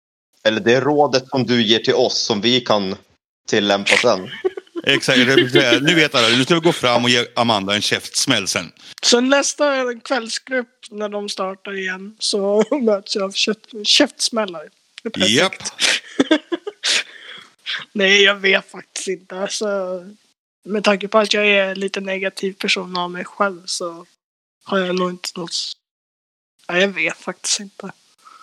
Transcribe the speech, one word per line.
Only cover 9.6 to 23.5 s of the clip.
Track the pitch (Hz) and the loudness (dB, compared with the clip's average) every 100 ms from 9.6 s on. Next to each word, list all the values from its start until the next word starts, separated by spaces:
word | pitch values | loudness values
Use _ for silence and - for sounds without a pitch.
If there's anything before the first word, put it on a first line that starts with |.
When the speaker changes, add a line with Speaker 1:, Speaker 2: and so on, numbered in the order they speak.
| 294 269 254 233 | 0 0 -4 -6
Speaker 3:
kvällsgrupp | - 262 226 - - 262 240 _ - | -6 -4 -4 -10 -6 -6 -6 _ -16
när | 208 208 | -8 -8
de | 208 202 | -6 -8
startar | - 190 196 - 196 | -6 -6 -8 -10 -8
igen | 190 185 196 220 | -6 -8 -12 -8
så | - 208 196 208 214 | -4 -2 2 2 2
<laughs> | 294 | 0
möts | 226 196 196 214 | 2 0 -2 -6
jag | |
av | 190 | -4
käft-, | - - 208 - 220 | -2 -4 -4 -10 -6
käftsmällar. | 208 - 285 - - 233 202 165 156 _ _ - | 2 4 4 0 -4 -2 -4 -8 -16 _ _ -14
Det | 233 | -10
är | |
perfekt. | - 190 | -2 2
Speaker 2:
Japp. | 127 190 - - - - - - - - | 4 2 -2 -12 -4 -2 -2 -2 -2 2
Speaker 3:
<laughs> | 302 - 339 - - - - - - - - - _ - - - | 0 0 -10 -10 -8 -2 -2 -4 -14 -20 -20 -20 _ -12 -12 -8
Nej, | 202 190 202 | 0 4 6
jag | 196 | 6
vet | 202 190 190 - | 4 2 0 -2
faktiskt | 190 - - - | -14 -14 -10 -6
inte. | 180 185 185 | -8 -8 -8
Alltså, | 196 - 214 202 185 185 185 208 _ _ _ _ | -6 -4 -2 -2 -4 -8 -12 -20 _ _ _ _
med | - 208 | -6 -2
tanke | 208 202 202 | 0 0 0
på | 220 | 2
att | 208 | 2
jag | 208 208 | 2 4
är | 202 190 | 4 2
lite | 190 196 196 | -2 -6 -4
negativ | 196 190 190 - 196 | -6 -4 -6 -4 -6
person | 190 202 202 180 180 | -4 -2 -2 -4 -4
av | 175 | -4
mig | 180 | -6
själv | 190 - 202 | -8 -2 -2